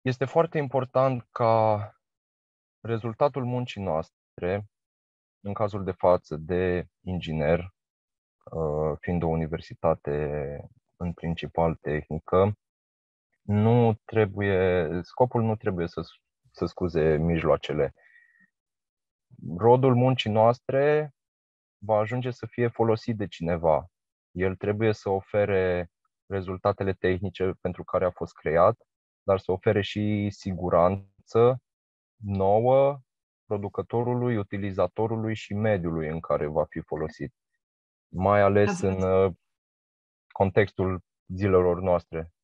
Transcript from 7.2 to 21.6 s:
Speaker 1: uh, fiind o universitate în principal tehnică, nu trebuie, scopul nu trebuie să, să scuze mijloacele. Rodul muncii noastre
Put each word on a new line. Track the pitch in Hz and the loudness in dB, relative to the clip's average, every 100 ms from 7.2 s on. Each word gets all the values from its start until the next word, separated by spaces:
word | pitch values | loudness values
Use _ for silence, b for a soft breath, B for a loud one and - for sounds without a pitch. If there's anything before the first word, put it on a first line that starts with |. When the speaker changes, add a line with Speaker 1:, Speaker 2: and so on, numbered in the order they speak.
| 80 78 76 85 90 _ _ _ _ _ _ _ | -4 -2 0 0 -2 _ _ _ _ _ _ _
Speaker 1:
uh, | - 82 78 76 78 76 | -14 -6 -4 -2 -4 -4
fiind | - 87 | -4 -4
o | 82 | -2
universitate | 80 80 80 - - 85 80 - 73 76 73 71 71 - _ _ _ | -2 -4 -8 -12 -4 -2 -2 -2 -4 -4 -6 -8 -10 -16 _ _ _
în | 87 | -8
principal | 82 82 82 76 - 82 | -6 -6 -6 -6 -2 -2
tehnică, | 78 - 76 - 78 - 92 101 104 _ _ _ _ _ _ _ _ | -2 -4 -6 -6 -10 -2 2 2 -2 _ _ _ _ _ _ _ _
nu | - 104 107 120 117 110 | -2 2 4 4 4 0
trebuie, | - 110 104 98 101 95 92 90 78 85 | -4 0 0 0 0 2 2 2 0 -4
scopul | 85 - 123 123 | -8 -2 0 0
nu | 113 107 | -2 -2
trebuie | - 90 85 | -4 -4 -6
să, | - 80 - _ _ _ | -6 -12 -14 _ _ _
să | - 87 | -6 -6
scuze | - 90 82 78 76 | -4 -4 2 2 2
mijloacele. | 82 82 80 71 - 73 71 _ b b b b b _ _ _ _ _ _ _ _ - - 85 | 2 0 2 0 0 -2 -2 _ b b b b b _ _ _ _ _ _ _ _ -16 -12 2
Rodul | 110 123 135 | 6 6 6
muncii | 123 127 131 110 | 4 4 2 0
noastre | 107 113 120 - 131 143 151 151 _ _ _ _ _ | 4 4 4 -2 0 2 2 -2 _ _ _ _ _